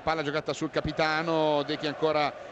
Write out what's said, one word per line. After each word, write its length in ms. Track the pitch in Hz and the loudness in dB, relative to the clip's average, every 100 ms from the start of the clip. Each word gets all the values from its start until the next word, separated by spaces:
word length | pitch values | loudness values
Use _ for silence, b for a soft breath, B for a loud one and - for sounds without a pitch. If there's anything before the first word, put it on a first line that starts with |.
palla 220 | - 160 | -2 -2
giocata 300 | 147 151 147 | 0 -2 -2
sul 180 | 139 160 | -4 -2
capitano, 920 | - 156 151 156 156 165 160 156 147 | -2 -2 0 2 2 2 2 4 2
Dechi 220 | 143 147 156 | 0 -2 -4
ancora 480 | 139 160 151 143 - - | 0 2 2 0 -2 -12